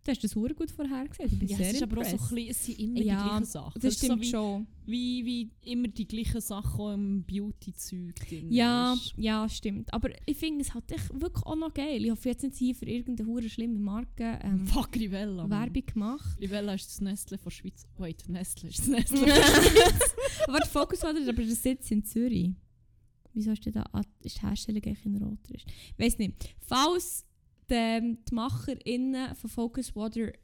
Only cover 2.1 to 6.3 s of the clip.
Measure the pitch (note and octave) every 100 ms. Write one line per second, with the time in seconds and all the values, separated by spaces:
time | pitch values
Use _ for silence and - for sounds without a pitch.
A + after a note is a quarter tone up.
2.1 | C4 - A#3+ A3+ B3+ - A3 G#3+ A#3+ G#3+
3.1 | G3 G3+ G#3+ A#3 - - A3+ C4 A#3 C4
4.1 | A#3+ A#3+ A#3 G#3 G3+ G#3+ - - A#3+ B3
5.1 | B3 A#3 A#3+ A3+ - - A#3+ A#3+ G3 G#3+
6.1 | A3 A#3